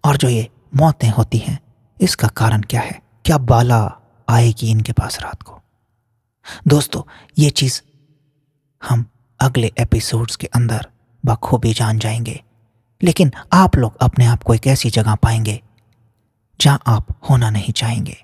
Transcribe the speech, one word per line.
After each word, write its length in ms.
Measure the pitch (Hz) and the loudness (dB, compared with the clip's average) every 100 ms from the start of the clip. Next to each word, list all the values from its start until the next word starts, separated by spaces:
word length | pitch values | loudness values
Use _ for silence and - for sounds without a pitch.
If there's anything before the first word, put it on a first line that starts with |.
और 120 | 147 139 | 0 2
जो 120 | 131 | 2
ये 200 | 117 113 _ _ 131 | 0 -4 _ _ 2
मौतें 320 | 160 143 117 | 2 2 0
होती 300 | 107 110 113 | 2 0 -2
हैं, 200 | - - _ _ _ _ | -4 -10 _ _ _ _
इसका 280 | 180 - 110 | -2 0 -4
कारण 340 | - 110 110 | 0 0 0
क्या 180 | 104 120 | -2 -4
है? 200 | - - _ _ | -6 -12 _ _
क्या 140 | _ 151 | _ -2
बाला 420 | 120 120 120 117 104 - _ _ - | 0 0 2 2 0 -8 _ _ 0
आएगी 420 | 117 120 110 113 | 2 2 0 0
इनके 220 | 110 110 | 0 0
पास 260 | - - - | -2 -4 -10
रात 220 | - - | -12 -16
को? 180 | - - _ _ _ _ _ _ _ _ - - - | -20 -20 _ _ _ _ _ _ _ _ -20 -4 2
दोस्तों, 340 | 147 - - - - _ - | 2 2 -8 -10 -20 _ 0
ये 120 | 147 | 2
चीज़ 300 | - 131 - _ _ _ _ _ _ _ _ _ _ | 2 -4 -4 _ _ _ _ _ _ _ _ _ _
हम 220 | - 120 120 _ _ _ | -2 -2 -2 _ _ _
अगले 300 | 131 127 113 - | 0 0 -2 -2
एपिसोड्स 580 | 120 117 - 113 117 - | -2 -2 -2 -4 -4 -8
के 100 | - | -4
अंदर 400 | 123 120 110 - _ _ _ | -2 0 -2 -8 _ _ _
बखूबी 480 | - 113 - 120 113 | -2 -2 0 0 0
जान 260 | 113 110 110 | 0 0 0
जाएंगे, 440 | 113 113 113 - _ _ _ _ _ _ | -2 -4 -6 -10 _ _ _ _ _ _
लेकिन 320 | 180 - 160 - - | -2 2 2 0 0
आप 240 | 180 - - | 4 4 2
लोग 200 | 117 - | -2 0
अपने 260 | 123 - 117 | 0 4 4
आप 160 | 117 | 2
को 120 | - | 2
एक 120 | 113 135 | 0 2
ऐसी 240 | 135 123 | 0 0
जगह 240 | 113 110 | 0 0
पाएंगे 460 | 110 - 113 107 107 _ _ _ _ _ _ _ _ _ _ | 0 0 0 -2 -6 _ _ _ _ _ _ _ _ _ _
जहाँ 200 | 151 139 - | 2 2 0
आप 200 | 113 - - - | -2 -2 -12 0
होना 200 | 131 113 | 0 2
नहीं 220 | 107 98 | -2 -4
चाहेंगे 440 | 107 113 113 98 - | -6 -6 -6 -8 -12